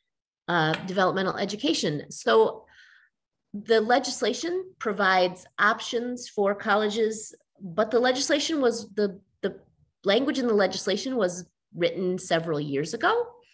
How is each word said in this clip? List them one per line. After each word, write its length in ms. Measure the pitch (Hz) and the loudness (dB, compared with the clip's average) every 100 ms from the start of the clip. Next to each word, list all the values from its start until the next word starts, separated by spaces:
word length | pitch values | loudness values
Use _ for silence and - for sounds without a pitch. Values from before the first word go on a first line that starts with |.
| _ _ _ _ - | _ _ _ _ -2
uh, 240 | 175 156 - 185 | 0 2 0 -4
developmental 500 | 190 185 180 190 - | 0 2 2 -2 -2
education. 760 | 208 208 294 320 185 147 - | -6 -4 -2 -2 -2 -4 -8
So 540 | - 240 226 220 - - - - _ _ _ _ _ _ | -6 2 4 4 0 -18 -20 -20 _ _ _ _ _ _
the 260 | 208 214 226 | -10 2 2
legislation 840 | 214 254 269 - 214 247 339 359 370 - | 4 2 2 -2 -2 -2 -4 -6 -6 -8
provides 680 | 226 190 190 185 180 180 - - | -6 0 4 4 2 -2 -12 0
options 720 | 208 226 - 240 247 247 - | 2 2 -4 -4 -4 -8 -8
for 260 | - 196 | -2 0
colleges, 800 | 202 220 202 214 214 220 214 - - _ _ | 0 2 2 2 0 -2 -2 -10 -14 _ _
but 280 | 190 165 208 | -8 -2 2
the 120 | 240 | 4
legislation 580 | 254 262 277 302 294 311 | 2 2 2 0 0 2
was, 340 | 247 220 - - | 2 0 -6 -2
the, 260 | 202 - _ _ | -2 -2 _ _
the 160 | 190 - _ _ _ _ | -6 -6 _ _ _ _
language 340 | 185 214 277 262 | 0 2 2 0
in 100 | 240 | 2
the 60 | |
legislation 640 | 208 196 - - 196 269 254 | 4 2 0 -2 -2 -2 0
was 300 | 180 175 170 _ _ | 0 -2 -14 _ _
written 460 | 170 170 170 185 180 | -2 -2 0 -2 -4
several 400 | - 165 170 147 | 0 -2 0 -4
years 340 | 147 139 - | -2 -4 -4
ago. 320 | 226 349 466 466 - _ | 0 0 0 -2 -10 _